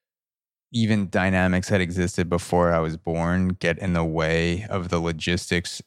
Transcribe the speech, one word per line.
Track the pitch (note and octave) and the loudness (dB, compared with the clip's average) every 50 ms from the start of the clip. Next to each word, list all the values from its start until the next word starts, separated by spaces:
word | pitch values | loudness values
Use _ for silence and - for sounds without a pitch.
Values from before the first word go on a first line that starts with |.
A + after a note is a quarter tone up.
| _ _ _ _ _ _ _ _ _ _ _ _ _ _ | _ _ _ _ _ _ _ _ _ _ _ _ _ _
even | - A#2 A2 G#2+ A2 G#2 G2 F2 | -2 0 2 2 2 2 0 0
dynamics | - G2 F#2 F#2+ F#2 F#2 F#2 F#2 F2+ F#2 F2+ - | 0 2 2 4 4 4 4 4 2 2 0 2
that | G#2+ F#2+ | 0 0
existed | F2+ E2 F2+ F#2 F2 E2+ - - F2 D#2+ | 0 0 0 -2 -2 0 0 -2 -2 0
before | F2 E2 - - F2 F2 F2 E2+ | -2 -2 -2 0 2 4 4 4
I | E2+ E2 | 4 2
was | D#2+ D#2+ D#2+ | 2 0 -4
born, | E2 - E2+ E2 E2 E2 E2+ F2+ F#2 F#2 F#2 | -6 -6 -4 -2 -2 0 0 2 2 2 0
get | F#2 - - E2+ D#2+ - | 0 -2 -2 -2 -2 -2
in | G2 F#2 | -2 -2
the | F2 E2+ E2 | 0 0 0
way | D#2+ D#2+ E2 D#2 D#2+ E2 E2 E2+ E2+ E2+ F#2 G#2+ - | 0 0 0 0 0 2 2 0 0 -2 -2 -4 -4
of | G2 F#2+ F2 F2 | -6 -6 -4 -2
the | F2 E2+ | -2 -2
logistics | E2 E2+ D#2+ D#2 - F2 F2 F2 - - F2+ E2+ - - - - - | 0 -2 -4 -4 -2 -2 -2 -2 -2 -2 -2 -4 -4 -4 -10 -14 -6